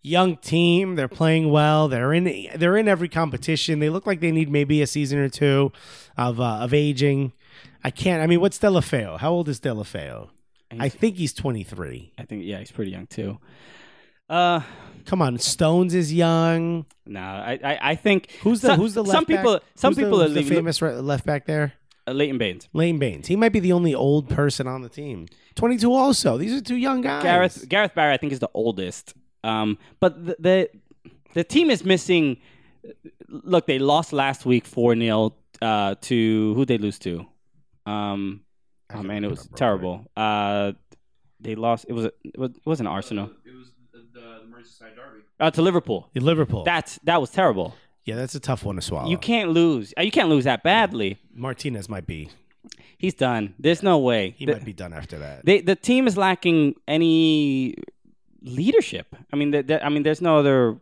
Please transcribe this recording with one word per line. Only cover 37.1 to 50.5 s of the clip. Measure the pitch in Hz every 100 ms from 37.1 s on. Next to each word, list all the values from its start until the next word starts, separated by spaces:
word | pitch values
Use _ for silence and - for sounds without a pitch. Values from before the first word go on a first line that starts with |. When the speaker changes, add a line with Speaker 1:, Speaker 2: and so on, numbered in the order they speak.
| 85 98 _ _ _ _ _ -
Speaker 2:
Um, | 104 104 98 98 101 _ _ _ _ _
Speaker 1:
I |
Speaker 2:
oh, | 107
Speaker 1:
can't | 98
Speaker 2:
man, | 104
it | 104
was | -
Speaker 1:
remember. | - -
Speaker 2:
terrible. | 123 98 90 90 - -
Uh, | 110 104 101 101 101 - _ _ _ _ _ _
they | 110
lost. | 110 117 117 -
It |
was | 117 110
a, | -
it | - -
was, | 127
it | 120 -
wasn't | 156 107
Arsenal. | 90 98 104 104 -
Speaker 3:
It | -
was | 127 123 _ 123
the, | 117 117
the | 120 117 113 113
Merseyside | 120 113 _ 113 110
derby. | 135 107 _ _
Speaker 2:
Uh, | 160
to | 160
Liverpool. | 170 175 - 98 -
Speaker 1:
In | -
Liverpool. | 131 160 147 110
Speaker 2:
That's, | 170 170 - -
that | - 170
was | -
terrible. | - 180 98 85 - _ _
Speaker 1:
Yeah, | - 113
that's | 131
a | 147
tough | - 127
one | 104 92
to |
swallow. | - 82 -
Speaker 2:
You | 175
can't | - 233 190
lose. | 165 170 135 101 -
Uh, |
you | 214
can't | 302 185
lose | 151
that | 131